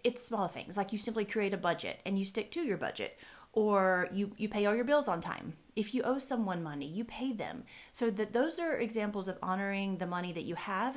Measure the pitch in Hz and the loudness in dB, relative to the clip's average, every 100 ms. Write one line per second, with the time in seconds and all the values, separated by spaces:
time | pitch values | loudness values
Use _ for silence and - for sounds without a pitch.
0 | 247 240 - 220 175 - - 190 196 208 | 0 0 -2 0 0 -2 -6 -2 -2 -2
1 | 233 220 208 220 202 190 175 165 - - | -2 -2 0 0 0 2 0 0 -2 -6
2 | 196 196 196 226 208 339 302 170 - - | -2 0 0 -2 -2 -2 0 0 -2 -4
3 | - - - - - 226 214 202 185 180 | -6 -8 -20 -20 -2 2 6 6 6 4
4 | 180 190 202 - 214 214 202 226 240 294 | 2 0 -2 -2 -2 2 4 4 4 4
5 | 233 170 - - - - - - 208 254 | 4 0 -2 -6 -8 -10 -6 -4 -2 0
6 | 233 269 - 247 196 180 160 143 139 180 | 2 0 0 0 0 0 -2 -6 -6 -4
7 | 233 - 262 214 101 - - - - - | -6 -4 -4 -2 -4 -8 -12 -18 -12 -2
8 | 226 196 208 233 311 330 330 285 233 220 | 0 0 0 2 2 2 0 0 0 0
9 | 208 202 185 185 185 190 196 196 196 180 | -2 -2 -4 -4 -2 0 0 0 0 -2
10 | 180 175 180 165 156 170 - 190 247 | -2 -2 -2 -4 -4 -4 -2 -2 0